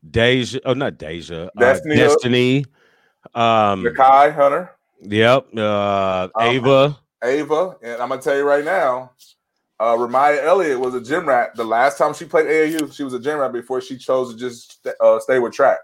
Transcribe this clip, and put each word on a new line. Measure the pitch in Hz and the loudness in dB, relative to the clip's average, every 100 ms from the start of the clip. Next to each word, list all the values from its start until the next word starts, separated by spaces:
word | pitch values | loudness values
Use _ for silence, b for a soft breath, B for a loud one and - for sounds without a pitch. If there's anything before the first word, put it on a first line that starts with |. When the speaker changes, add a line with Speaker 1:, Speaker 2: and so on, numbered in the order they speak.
| 78 | -6
Speaker 1:
Deja, | 76 117 131 113 120 131 | 0 2 2 -2 -8 -4
oh, | |
not | 127 131 82 | -4 -4 -8
Deja, | 76 85 73 82 87 | -12 -12 -12 -12 -12
uh, | 104 | 0
Speaker 2:
Destiny | 120 135 160 151 | 0 0 0 2
Hook. | 127 | 4
Speaker 1:
Destiny, | 151 123 123 123 135 139 _ _ _ _ _ - | 2 2 2 2 0 -2 _ _ _ _ _ -14
um, | 117 117 113 104 98 | -2 2 4 2 0
Speaker 2:
Nakai | 90 123 135 135 147 | -4 2 6 6 4
Hunter. | 151 143 147 180 _ _ _ | 4 0 0 -8 _ _ _
Speaker 1:
Yep, | 98 104 113 135 - 110 | -4 2 4 2 0 -4
uh, | 107 104 101 98 95 92 92 | -2 0 0 0 0 -2 -4
Speaker 2:
Um, | 110 117 | -2 -2
Speaker 1:
Ava. | 127 123 135 139 147 _ _ | 0 2 4 2 -2 _ _
Speaker 2:
Ava, | 120 143 147 156 185 - | -4 -4 -2 -2 -4 -8
and | 113 117 | -14 -10
I'm | 123 | -8
gonna | 131 | -6
tell | 147 139 | -4 -2
you | |
right | 143 143 | 0 0
now, | 147 190 147 127 131 _ - _ _ _ _ _ | 0 -2 -2 -4 -10 _ -20 _ _ _ _ _
uh, | 113 117 | -2 0
Ramaya | 120 127 147 147 | 0 2 2 2
Elliott | 147 190 165 127 | 2 2 2 -2
was | 127 | -4
a | 127 | -6
Gym | 113 160 160 | -4 -4 0
Rat | 127 110 110 | 0 0 -6
the | |
last | 113 113 135 139 | -4 0 0 2
time | 151 | -2
she | 147 165 | -2 -2
played | 170 156 | 0 2
A | 156 | 0
A | 156 160 | 0 -2
U. | 143 | -6
She | 131 | -8
was | 139 | -10
a | 123 | -6
Gym | 123 151 | -6 -4
Rat | 127 | -4
before | 120 117 127 | -6 -6 -8
she | 127 131 | -8 -16
chose | - 131 123 | -2 -2 -2
to | 113 | -8
just | 123 120 - - | -12 -12 -20 -14
st-, | 127 - | -12 0
uh, | 113 110 | 2 2
stay | - 131 | 2 0
with | 117 | 0
track. | - 135 92 | 2 2 2